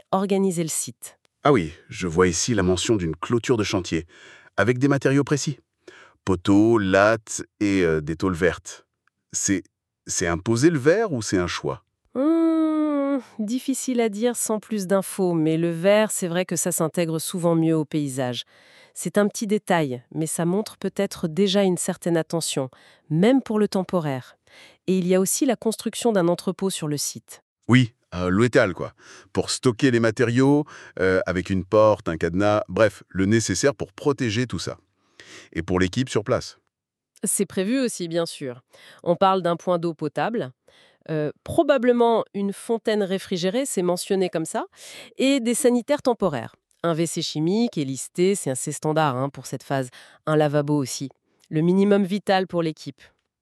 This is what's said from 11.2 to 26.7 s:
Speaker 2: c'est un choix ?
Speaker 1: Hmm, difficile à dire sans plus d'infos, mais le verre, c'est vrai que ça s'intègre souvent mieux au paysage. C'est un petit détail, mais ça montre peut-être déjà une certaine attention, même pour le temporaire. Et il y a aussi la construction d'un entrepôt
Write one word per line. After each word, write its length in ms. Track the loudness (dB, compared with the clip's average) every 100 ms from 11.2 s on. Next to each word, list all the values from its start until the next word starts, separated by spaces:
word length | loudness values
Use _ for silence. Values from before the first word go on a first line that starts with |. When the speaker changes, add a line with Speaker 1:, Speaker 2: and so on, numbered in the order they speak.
Speaker 2:
c'est 160 | -2 0
un 80 | 0
choix ? 360 | -4 -6 -8 _ _ _
Speaker 1:
Hmm, 1040 | -2 0 2 2 2 0 0 0 0 0 -2 -4 -8
difficile 600 | -4 -4 -4 -4 -2 0
à 100 | 0
dire 260 | 0 -2 -2
sans 240 | -4 -4
plus 260 | -4 -4 0
d'infos, 480 | 0 0 -2 0
mais 240 | 2 2 2
le 140 | 0
verre, 400 | 0 2 4 2
c'est 160 | -2 -4
vrai 180 | -2 -2
que 100 | -2
ça 160 | -2
s'intègre 460 | 0 -2 0 -2 -2
souvent 380 | -6 -2 2 4
mieux 200 | 4 2
au 100 | 0
paysage. 580 | -2 -4 -2 -4 -4 -10 _ _ -20 -20 -10
C'est 200 | -4 0
un 80 | 0
petit 180 | 0 -2
détail, 560 | -2 0 0 0 -4 -8
mais 140 | -6 -4
ça 180 | -2
montre 320 | -2 -2 -4 -8
peut-être 520 | -8 -4 -4 -4 -4
déjà 340 | 0 2 2
une 160 | 2 0
certaine 400 | -4 -6 -2 0
attention, 540 | 0 -4 -4 -4 -6 -8 -20 _ -4
même 320 | 2 4 4
pour 160 | 2 0
le 80 | 0
temporaire. 720 | 0 -2 -2 -2 -4 -8 -20 _ -20 -20 _ -2
Et 100 | 0
il 80 | 2
y 80 |
a 60 | 2
aussi 260 | 2 0 0
la 100 | 0
construction 560 | -2 -4 -6 -2 0
d'un 160 | 2 2
entrepôt 440 | 0 -2 -4 -4